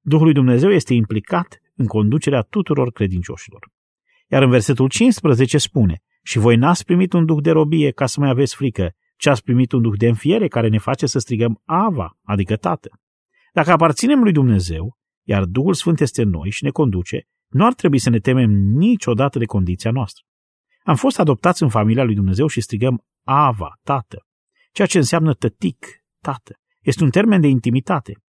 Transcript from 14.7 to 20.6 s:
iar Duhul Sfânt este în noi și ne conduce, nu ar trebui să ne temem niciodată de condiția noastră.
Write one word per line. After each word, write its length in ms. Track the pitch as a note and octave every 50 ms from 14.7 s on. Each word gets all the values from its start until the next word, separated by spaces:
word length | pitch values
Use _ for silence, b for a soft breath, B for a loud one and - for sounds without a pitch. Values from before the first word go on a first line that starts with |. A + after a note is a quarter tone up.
| E2 D#2 E2+ A2+ - _ _ _ _ _ _
iar 220 | - G2+ G2+ G2
Duhul 300 | F2 F#2 B2 C#3 F#3 F#3
Sfânt 260 | D3 - E3+ E3+ D3
este 220 | D3 C3 - - A#2+
în 60 | G#2
noi 220 | F2+ D#2+ D2 G2
și 140 | G#2+ - -
ne 60 | D#3+
conduce, 580 | - - D3+ B2 F#2+ F2+ F2 - - - - _ _ _ _ _
nu 160 | - C3 G3
ar 80 | A#3+ B3+
trebui 240 | _ - E3 C#3+ B2+
să 120 | G#2+ C3
ne 80 | A#2 A2+
temem 320 | - - B2+ C3 B2 A2
niciodată 880 | G#2 G2+ G2 G2 A2+ C#3 F3 A3+ B3 G3 - - A#2+ G#2 C3+ C#3+ - C3+
de 60 | A#2
condiția 460 | G#2+ - G#2 F#2 F2 F2+ F2+ - A2+
noastră. 340 | A2+ C3 A#2+ - - _ _ _ _ _ _ _ _ _